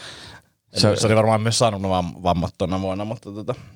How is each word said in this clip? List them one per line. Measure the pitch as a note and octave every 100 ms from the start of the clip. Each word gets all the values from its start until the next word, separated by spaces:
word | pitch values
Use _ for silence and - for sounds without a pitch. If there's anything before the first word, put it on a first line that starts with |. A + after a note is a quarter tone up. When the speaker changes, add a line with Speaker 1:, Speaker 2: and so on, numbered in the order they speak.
| - - - - _ _ _
Speaker 1:
Se | - G#2+ G2+
Speaker 2:
Se | A2
oli | A2
varmaan | A2 A2
myös | A2+ A2+
sanonut | A#2+ G2+ G2
vam-, | F#2 F2 -
vammat | F2+ F2 F2 -
tonna | F2+ F#2
vuonna, | F#2+ F#2+ G#2+
mutta | A2+ -
tota, | G2+ G#2+ - -